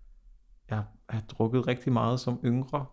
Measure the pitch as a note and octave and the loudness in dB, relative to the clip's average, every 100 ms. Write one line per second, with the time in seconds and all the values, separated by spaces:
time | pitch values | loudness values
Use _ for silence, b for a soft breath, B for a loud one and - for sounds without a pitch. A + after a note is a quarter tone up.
0 | - - - - _ - - G#2+ G#2 - | -20 -20 -20 -20 _ -20 -8 -6 -6 -14
1 | - A2 - - A2+ B2+ A#2 B2+ - A#2+ | -8 -8 -6 -2 2 2 2 0 2 2
2 | A#2 B2+ B2+ B2 B2 B2 C3 D3 C3+ | 2 0 0 0 2 0 0 -4 -6